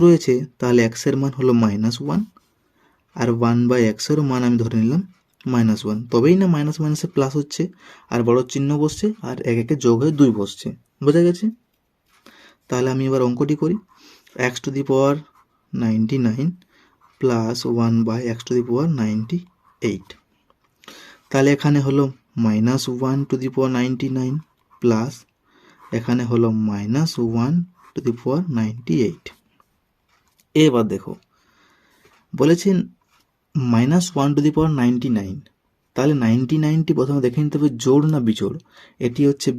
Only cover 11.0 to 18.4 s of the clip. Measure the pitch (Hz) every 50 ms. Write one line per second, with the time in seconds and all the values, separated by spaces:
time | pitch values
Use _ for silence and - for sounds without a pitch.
11 | 139 147 147 170 175 175 175 175 214 220 226 - _ _ _ _ _ _ _ _
12 | _ _ _ _ _ - - _ - - _ _ _ - 127 123 127 131 127 131
13 | 135 135 131 131 127 123 123 120 147 143 151 147 156 160 185 214 - _ _ _
14 | - - - _ _ _ - - 127 123 123 - - 147 135 135 135 - 135 135
15 | 139 139 143 156 151 _ _ _ _ _ _ _ _ _ - 123 120 113 110 110
16 | 110 110 139 131 120 113 107 120 143 175 180 - _ _ _ _ _ _ _ _
17 | _ _ _ - 135 127 120 113 113 113 120 120 - 127 117 117 117 117 113 113
18 | 113 113 110 120 123 120 113 117